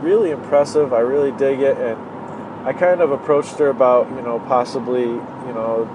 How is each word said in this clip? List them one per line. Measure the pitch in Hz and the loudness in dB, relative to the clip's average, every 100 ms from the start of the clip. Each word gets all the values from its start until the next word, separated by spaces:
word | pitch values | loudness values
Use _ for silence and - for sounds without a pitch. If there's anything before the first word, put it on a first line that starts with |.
really | 151 214 180 | 0 2 2
impressive. | 135 - 143 143 151 139 | -2 2 2 4 2 2
I | 117 | 2
really | 120 143 139 | 2 2 0
dig | 113 135 135 | 2 0 2
it, | 139 131 | 2 2
and | 123 110 - - - - - - 127 | -2 -4 -10 -14 -12 -12 -12 -8 -6
I | |
kind | 127 180 175 | 0 2 4
of | 156 | 2
approached | 139 - 143 - - | 0 0 0 0 0
her | 143 | 0
about, | 123 127 123 123 | 4 4 4 2
you | 127 | -4
know, | 120 117 | -6 -6
possibly, | - 127 123 131 120 123 | 0 0 0 -4 -2 -2
you | 120 120 - - 127 | -2 -4 -8 -12 -10
know, | 113 113 113 110 | -6 -2 -2 -4